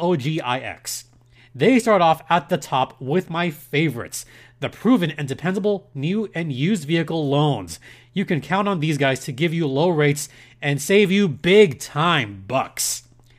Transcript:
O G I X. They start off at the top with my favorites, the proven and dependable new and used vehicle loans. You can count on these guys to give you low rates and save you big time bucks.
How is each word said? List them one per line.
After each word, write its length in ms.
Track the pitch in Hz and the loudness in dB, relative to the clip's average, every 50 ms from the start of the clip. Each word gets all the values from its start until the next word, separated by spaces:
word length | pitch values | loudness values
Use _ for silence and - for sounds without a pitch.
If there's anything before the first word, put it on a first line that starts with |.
O 140 | 170 180 180 | 0 0 0
G 220 | 139 120 156 156 160 | 0 -2 -4 -4 -4
I 160 | 131 123 123 131 | -4 -4 -4 -4
X. 460 | 120 104 82 - - - - - - - _ _ _ _ _ _ _ _ - | -6 -8 -12 -12 -12 -12 -12 -12 -14 -18 _ _ _ _ _ _ _ _ -4
They 240 | 123 147 226 262 233 | 2 4 4 6 4
start 240 | 220 226 208 185 | 4 4 4 6
off 200 | 170 160 156 156 - - | 6 4 4 2 0 0
at 200 | 170 175 - - | 0 0 2 0
the 100 | 185 - | -2 -4
top 420 | - - 151 131 135 - - - | -2 -2 -2 -2 -2 -2 -4 -10
with 300 | 135 127 156 185 - - | -6 -2 -2 -2 -2 -2
my 180 | 160 170 175 175 | -4 -4 -4 -4
favorites, 760 | 147 - - - - 147 165 151 117 117 92 - - - - - - - - - _ _ | -6 -8 -10 -4 -2 0 0 0 -2 -4 -10 -10 -12 -14 -14 -14 -20 -20 -20 -20 _ _
the 100 | - 123 | -8 -8
proven 420 | - - - 220 262 190 175 156 | -8 -2 2 4 4 4 2 -2
and 160 | 160 - 147 139 | -4 -6 -6 -6
dependable 600 | 135 - 151 180 190 196 190 208 202 190 - _ - | -6 -4 -4 -4 -2 -2 -2 -2 -2 -2 -6 _ -10
new 340 | 135 135 165 196 220 214 - - | -6 -4 -2 -2 -2 -4 -4 -6
and 180 | 165 170 156 | -6 -6 -4
used 320 | 131 120 147 185 226 180 143 | -4 -2 0 0 0 -2 -2
vehicle 440 | 143 165 165 160 160 165 165 151 139 | -2 -2 -2 0 -2 -2 -2 0 0
loans. 500 | 143 143 151 151 131 104 92 85 - - - - - - - _ | 2 2 2 2 0 -2 -4 -10 -14 -16 -18 -20 -20 -20 -20 _
You 120 | _ 185 196 | _ -4 -2
can 160 | - 180 139 | -2 -2 -4
count 260 | 127 - 190 196 202 | -2 -2 -2 -2 0
on 140 | 202 196 160 | 0 -2 -2
these 180 | 156 160 151 139 | -2 -2 0 0
guys 220 | 139 135 135 131 | 0 0 0 -2
to 120 | - - | -6 -10
give 200 | 127 117 165 170 | -6 -4 -2 -2
you 140 | 160 165 160 | -2 -2 -2
low 240 | 139 131 139 165 185 | -2 0 0 2 2
rates 380 | 170 151 147 147 147 147 - - - - - - - _ | 2 2 2 2 2 0 -6 -10 -14 -20 -20 -20 -18 _
and 180 | 151 143 143 135 | -4 -2 -2 -2
save 300 | - - 196 208 208 175 | 0 2 4 4 4 4
you 160 | 190 202 208 175 | 4 2 2 0
big 500 | 123 - - 175 190 214 208 160 120 - | -2 -2 2 4 6 8 6 6 4 -4
time 680 | - - - 143 160 175 170 143 117 101 101 98 95 98 | -12 -8 -4 -2 0 2 2 0 -2 -4 -8 -14 -8 -4
bucks. 580 | 127 131 104 - - - - - - - - _ _ _ _ _ - | -4 -2 -2 -4 -6 -6 -6 -6 -6 -8 -12 _ _ _ _ _ -20